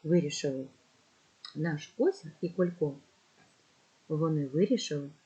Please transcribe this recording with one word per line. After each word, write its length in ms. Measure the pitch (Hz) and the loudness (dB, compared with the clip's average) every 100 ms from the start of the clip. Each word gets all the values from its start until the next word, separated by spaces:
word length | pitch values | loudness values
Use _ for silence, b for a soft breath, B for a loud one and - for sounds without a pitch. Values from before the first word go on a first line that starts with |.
вирішили 640 | 156 175 147 143 143 131 135 - _ _ _ _ _ _ - - | 2 2 2 -2 -4 -4 -8 -16 _ _ _ _ _ _ -14 -4
наш 300 | 165 151 - | -4 -4 -6
Кося 460 | - 311 381 156 - | 0 0 0 -8 -8
і 80 | 175 | -6
Колько? 460 | 185 175 175 147 139 - _ _ _ _ _ _ _ _ _ - | 0 0 0 -2 -4 -14 _ _ _ _ _ _ _ _ _ -6
Вони 380 | 156 160 156 139 | 0 2 2 0
вирішили 640 | 143 208 247 - 147 143 - | 2 4 2 0 -6 -6 -14